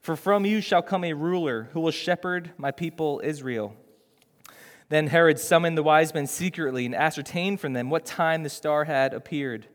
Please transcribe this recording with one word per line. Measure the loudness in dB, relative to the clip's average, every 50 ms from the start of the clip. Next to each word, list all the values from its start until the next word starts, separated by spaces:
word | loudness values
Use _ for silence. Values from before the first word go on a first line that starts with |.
For | _ -6 -6
from | -4 2 2 2 2 2
you | 2 0 0
shall | 0 2 2 2
come | 2 2 -2 -2 -2
a | -2
ruler | -4 -2 -2 -2 0 0 0 0 -2 -2 -6 -6 -6
who | -2
will | 0 0
shepherd | -2 -2 0 -2 -2 0 0 -4 -4 -4 -6 -10 -14
my | -6 -6 -6
people | -4 -4 -6 -8 -4 -2 -2 -2 -2 -2
Israel.'" | -4 -6 -6 -6 -6 -6 -4 -4 -6 -6 -10 -16 -20 _ _ _ _ _ _ _ _ _ _ _ _ -20 -20 -20 -20 -20 -20 -20 _ _
Then | 2 2 2 4
Herod | 4 6 6 6 4 2
summoned | 2 4 4 4 4 2 0
the | 2
wise | 4 6 6 6 6 4 0
men | -4 -4
secretly | -4 -4 -4 -4 -4 -4 -2 -4 -2 -2 -2 -2
and | -2 0
ascertained | 0 0 0 0 -2 -10 -6 -6 -4 -2 -2 -4 -4
from | -4 -4 -4
them | -2 -2 0
what | -2 -2 -2
time | -4 -2 0 0 0 2 0 -2
the | -6
star | -8 -6 -2 0 0 0 0
had | 0 2 2 2 0
appeared. | -2 -6 -10 -6 -6 -4 -4 -4 -6 -8 -12 -16